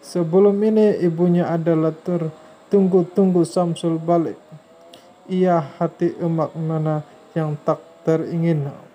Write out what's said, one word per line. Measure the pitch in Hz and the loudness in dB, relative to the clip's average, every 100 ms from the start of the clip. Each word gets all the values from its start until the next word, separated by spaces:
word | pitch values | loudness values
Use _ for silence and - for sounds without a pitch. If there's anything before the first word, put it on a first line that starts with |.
Sebelum | - 180 165 175 202 202 | -8 -4 0 4 4 4
ini, | 214 220 214 - | 2 4 2 2
ibunya | 175 165 180 175 175 | 0 0 2 2 0
adalah | 165 165 160 160 160 | -2 0 2 0 -2
tertunggu-tunggu | - 175 160 - - - - 202 190 185 175 - 190 180 165 | -6 -4 -4 -10 -20 -20 -2 2 4 2 0 2 2 2 0
Samsul | - 175 165 170 165 | 0 -2 -2 -4 -4
balik. | 160 175 151 - - 156 _ - - - - - - | 0 0 0 -6 -18 -20 _ -20 -20 -20 -20 -20 -8
Ia | 185 185 170 143 - | 0 2 2 -2 -6
hati | 170 - 175 - | -6 -2 -4 -2
emak | 170 165 156 | -4 -2 -4
Nana | 165 160 160 156 151 147 - - | -4 -6 -4 -2 -4 -6 -20 -10
yang | - 156 151 | -6 -4 -4
tak | - - - - | -4 -4 -6 -10
teringin. | - 160 160 170 165 156 139 - - | -2 -2 -2 -4 0 0 -4 -10 -20